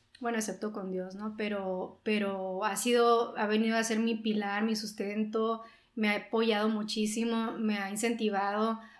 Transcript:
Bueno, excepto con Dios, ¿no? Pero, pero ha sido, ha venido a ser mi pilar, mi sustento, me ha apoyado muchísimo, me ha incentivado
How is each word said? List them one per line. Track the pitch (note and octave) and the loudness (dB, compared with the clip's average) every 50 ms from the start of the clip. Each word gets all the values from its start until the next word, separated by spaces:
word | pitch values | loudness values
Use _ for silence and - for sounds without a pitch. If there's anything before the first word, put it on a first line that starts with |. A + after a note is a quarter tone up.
| _ _ - - | _ _ -14 -8
Bueno, | B3 A#3 A#3 A3 | -6 -4 -2 -2
excepto | G#3+ G#3+ F3+ - A3 G#3+ | -2 -4 -4 -6 -6 -6
con | G#3+ G#3+ F#3+ F#3+ | -6 -6 -6 -6
Dios, | F#3 F#3 F#3 F#3+ F#3+ | -4 -6 -6 -6 -8
¿no? | G3 G#3+ A3 G#3+ G#3+ | -8 -8 -8 -6 -4
Pero, | G#3+ G3+ G#3 G3+ F#3+ F#3+ F#3 F#3 F#3+ - - - - | -4 -4 -4 -4 -4 -4 -4 -4 -4 -8 -10 -8 -2
pero | A3 G#3+ G#3 G3+ G3 G3 F#3+ F#3 F#3+ F#3 F#3 G#3+ | 0 0 0 0 0 -2 -2 -4 -4 -4 -2 -2
ha | G#3+ G3 - | -2 -2 0
sido, | - B3 A#3+ A#3+ A#3+ A#3 A#3 A#3 A#3 A3+ - - | 2 4 4 6 6 6 6 6 4 2 0 -2
ha | G#3+ G#3 | 0 2
venido | G#3+ G#3+ A3+ A3 A3+ A3+ | 2 2 2 2 2 2
a | A3 | 2
ser | A3 A3 A3 | 2 0 0
mi | A3+ A3+ A3+ | 2 0 0
pilar, | A3 - A3 G#3 G#3+ G3+ G3+ G3+ G#3 A3 | 0 0 0 0 0 0 -2 0 0 0
mi | A3+ A3 G#3+ | 0 0 0
sustento, | A3 G#3+ - - G3 G3+ G#3 G#3+ A3 G#3+ G#3+ A3+ A3 A3 A3+ A3 - - - - _ _ _ | -4 -6 -6 -6 -6 -4 -2 -2 -2 -2 0 0 0 0 0 -2 -6 -12 -20 -20 _ _ _
me | A#3 G#3+ G#3 | -2 0 0
ha | G#3 | 0
apoyado | G3+ G#3 - - A3+ A3+ A3+ G#3+ G#3 G#3 A3 | 0 -2 0 0 2 4 4 4 4 4 2
muchísimo, | A3 G#3 G#3 - - A3 G#3+ G#3+ G#3+ A3+ A3+ A#3 A3+ A3+ A3+ A#3 - - | 2 0 -2 -2 -2 0 0 0 0 0 0 0 0 0 0 -2 -2 -2
me | A3 G#3+ G#3 G3+ | 0 0 0 0
ha | G3 G3 | -2 -4
incentivado | G#3 G#3+ A#3 A#3 A#3+ A3 A3 G#3 G3 F#3+ G3+ G3+ G3+ G#3+ A3 A3+ A3 A3 - - - - | -2 -2 0 0 0 0 0 0 2 2 0 0 0 2 2 0 0 -2 -6 -14 -16 -10